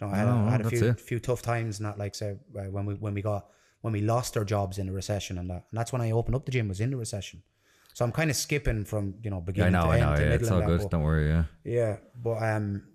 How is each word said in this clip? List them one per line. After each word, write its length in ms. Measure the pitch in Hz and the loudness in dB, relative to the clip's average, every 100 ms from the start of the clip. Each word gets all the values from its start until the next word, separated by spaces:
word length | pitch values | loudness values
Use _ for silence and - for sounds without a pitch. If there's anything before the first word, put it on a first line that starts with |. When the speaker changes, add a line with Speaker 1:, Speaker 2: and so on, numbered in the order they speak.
Speaker 1:
no, 80 | 104 | -4
I 80 | 98 | 0
had, 120 | 113 | 2
Speaker 2:
No, 180 | 123 104 | 4 4
Speaker 1:
I 40 | |
had 100 | 120 | 2
a 20 | |
Speaker 2:
that's 140 | 113 117 | 2 2
Speaker 1:
few, 100 | 113 | 2
Speaker 2:
it. 120 | 120 | 2
Speaker 1:
few 200 | - 120 | -2 -4
tough 220 | - 120 | -2 -2
times, 360 | - 117 113 101 | 0 -2 -2 -6
and 80 | 107 | -6
that, 120 | 101 | -4
like, 160 | 101 | -6
say, 240 | - 107 101 - 110 | -6 -6 -8 -12 -10
uh, 40 | 98 | -8
when 160 | 98 101 | -4 -4
we, 80 | |
when 180 | 101 107 | -4 -4
we 80 | 101 | -4
got, 300 | 104 101 - _ _ _ | -2 -4 -6 _ _ _
when 100 | 113 | -4
we 80 | 107 | 0
lost 340 | 107 117 117 120 | 2 0 0 -2
our 60 | |
jobs 340 | 101 104 98 98 | 0 0 -2 -4
in 80 | 95 | -4
the 60 | |
recession 420 | 95 - 104 - 90 | -4 -2 -4 -4 -6
and 140 | 90 | -6
that, 140 | 90 - | -6 -8
and 80 | 110 | -6
that's 140 | 117 | -4
when 80 | 127 | -2
I 100 | 113 | 0
opened 240 | 113 113 107 | 0 0 -2
up 100 | - | -2
the 60 | |
gym, 160 | 127 107 | -2 -2
was 120 | 92 | -2
in 100 | 117 | -2
the 60 | 135 | -2
recession. 460 | 110 101 - 82 - _ _ _ _ | -6 -8 -10 -14 -20 _ _ _ _
So 120 | - 120 | -4 -2
I'm 60 | |
kinda 200 | 113 160 | 0 0
skipping 540 | 135 - 147 135 110 101 | 0 -2 -2 0 -2 -2
from, 300 | 107 101 95 | -2 -4 -6
you 80 | 113 | -6
know, 120 | 98 | -6
beginning 320 | 85 90 90 | -4 2 4
Speaker 2:
I 40 | 90 | 6
know, 60 | |
Speaker 1:
to 60 | 82 | 6
Speaker 2:
I 80 | 80 | 4
Speaker 1:
end 120 | 76 | 4
Speaker 2:
know, 60 | 73 | 4
Speaker 1:
to 60 | |
Speaker 2:
yeah, 60 | 76 | 4
Speaker 1:
middle 100 | 76 | 4
Speaker 2:
it's 100 | - | 4
Speaker 1:
and 40 | |
Speaker 2:
all 60 | 90 | 4
Speaker 1:
that, 60 | 80 | 4
Speaker 2:
good, 120 | 85 | 2
Speaker 1:
but 60 | 101 | 2
Speaker 2:
don't 120 | 85 | 2
worry, 260 | 76 80 76 | 2 4 4
yeah. 160 | 80 80 - | 2 2 -4
Speaker 1:
Yeah, 320 | - 120 113 98 - 123 | -4 0 0 -2 -8 -8
but, 260 | 117 113 | -4 -2
um, 420 | 110 107 104 101 - | 0 0 -2 -4 -8